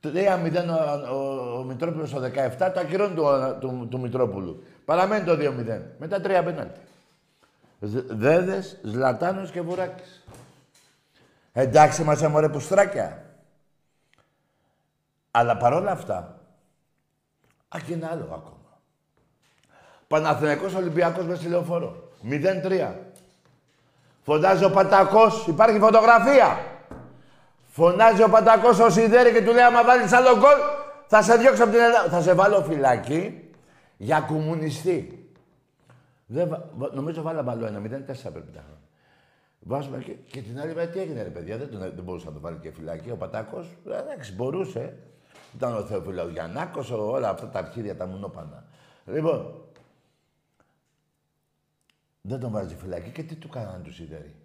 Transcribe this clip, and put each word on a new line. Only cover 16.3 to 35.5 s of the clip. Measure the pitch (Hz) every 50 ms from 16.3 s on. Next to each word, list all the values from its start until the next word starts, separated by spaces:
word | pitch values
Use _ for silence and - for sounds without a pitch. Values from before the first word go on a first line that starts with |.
| - - _ _ _ _ _ _ _ _ _ _ _ _ _ _ _ _ _ _ _ _ _ _ _ _ _ _
α, | - 165 151
και | - 175
ένα | 165 160 160
άλλο | 165 165 -
ακόμα. | - 160 151 - - - _ _ _ _ _ _ _ _ _ _ _ _ _ _ _ _ _ _ _ _ _ _ _ _ _ _ _ _ _ _ _
Παναθηναϊκός | 151 156 156 160 147 - 151 151 151 - - 190 180
Ολυμπιακός | 190 185 170 156 165 175 170 170 185 180
μες | 165 156 151
στη | - 170
Λεωφόρο. | 175 175 170 170 175 170 147 101 - - - - - _ -
Μηδέν | 110 139 147 139 185 190 180 160
τρία. | 190 190 185 160 110 - - - - - - _ _ _ _ _ _ _ _ _ _ _ _ _ _ _ _ _ _ _ _ _
Φωνάζει | - 151 156 160 190 196 170 185
ο | 190
Πατακός, | 196 196 196 190 208 196 190 190 196 214 220 220 170 - -
υπάρχει | 180 165 151 220 233 214 214
φωτογραφία. | 196 220 214 226 214 226 233 226 202 254 285 269 226 156 - - - - - - - - - - - - - - - _ _ _ _ _ _ _ _ _
Φωνάζει | _ - 165 175 180 190 220 226 220 190 220
ο | 214
Πατακός | 202 220 214 220 226 220 196 240 233
στο | 180 233 233
Σιδέρη | 175 202 226 220 214 240 247 240 220
και | 226 202
του | 214 233
λέει, | 240 247
«Άμα | 240 233 233 233
βάλεις | 233 247 247 226 185 208
άλλο | 247 254 262 247
γκολ, | 208 208 285 294 277 285 - - - - - - - -
θα | - - 214 208
σε | - 233
διώξω | 233 226 269 220 208 240
από | 226 202
την | 233
Ελλάδα. | 233 233 233 226 190 165
Θα | 143 175 170
σε | 180 185
βάλω | 170 190 208 208 196 180
φυλακή | - 165 147 135 131 123 113 - 120 143 160 185 214 262 - - - _ _ _ _ _ _ _ _ _
για | _ 98 110 156 156
κομμουνιστή». | 156 - 151 156 156 156 165 165 156 156 131 - - 185 180 147 - - - - - - _ _ _ _